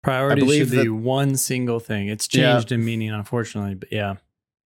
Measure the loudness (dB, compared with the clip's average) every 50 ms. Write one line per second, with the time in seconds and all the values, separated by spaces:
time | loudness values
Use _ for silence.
0 | -2 0 0 2 2 2 4 4 4 4 4 4 4 4 2 2 2 2 0 -2
1 | -2 -2 0 2 2 0 0 0 -2 -2 -2 -2 -2 -2 -2 -4 -4 -4 -4 -4
2 | -4 -4 -4 -6 -6 0 2 4 4 4 4 2 0 0 -2 -2 -2 -2 -2 -4
3 | -4 -4 -4 -6 -6 -4 -4 -4 -4 -4 -6 -6 -6 -6 -6 -8 -10 -8 -6 -4
4 | -4 -4 -6 -8 _ _ _ _ _ _ _ _ _